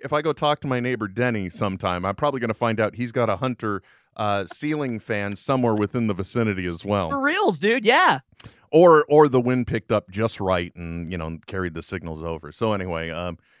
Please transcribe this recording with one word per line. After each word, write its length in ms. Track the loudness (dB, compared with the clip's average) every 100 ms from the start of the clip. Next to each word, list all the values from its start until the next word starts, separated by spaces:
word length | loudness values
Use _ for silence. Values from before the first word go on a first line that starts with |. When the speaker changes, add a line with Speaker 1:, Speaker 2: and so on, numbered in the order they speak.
Speaker 1:
if 100 | -4
I 100 | -2
go 100 | -2
talk 280 | 0 0 0
to 60 | -2
my 120 | -2
neighbor 260 | -2 -2 -4
Denny 420 | -2 -2 0 -6
sometime, 560 | -4 -4 -2 -2 -2
I'm 120 | -2 -2
probably 240 | -2 -2
gonna 120 | -4
find 280 | -2 -2 0
out 160 | -2 -2
he's 160 | -6
got 180 | -2 0
a 60 | 0
Hunter, 440 | -4 -4 -6 -6 _ _ _ -6
uh, 280 | -2 -2 -4
ceiling 520 | -6 -4 -4 -4 -6
fan 380 | -4 -4 -4 -6
somewhere 380 | -2 2 2
within 340 | 2 0 0 -2
the 60 |
vicinity 520 | -2 -4 -2 0 0 -4
as 180 | -6
well. 260 | -2 -2 0
Speaker 2:
For 100 | -2
reals, 380 | -2 0 0 0
dude, 240 | 0 2
yeah. 360 | 2 4 4 0 _ -20 -20 _ 2
Speaker 1:
Or, 320 | 8 10 8 8
or 200 | 6 8
the 120 | 6
wind 260 | 4 0 0
picked 240 | -4 0
up 180 | -2 -2
just 300 | -2 -2 0
right 340 | 0 0 -2
and, 360 | -8 -8 -8 -6
you 60 | -6
know, 220 | -6 -8 -8
carried 280 | -6 -6
the 80 | -6
signals 400 | -10 -10 -8 -8
over. 280 | -8 -8 -10
So 200 | -4 -2
anyway, 380 | -2 -2 -6 -6
um, 280 | -6 -8 -10 _ _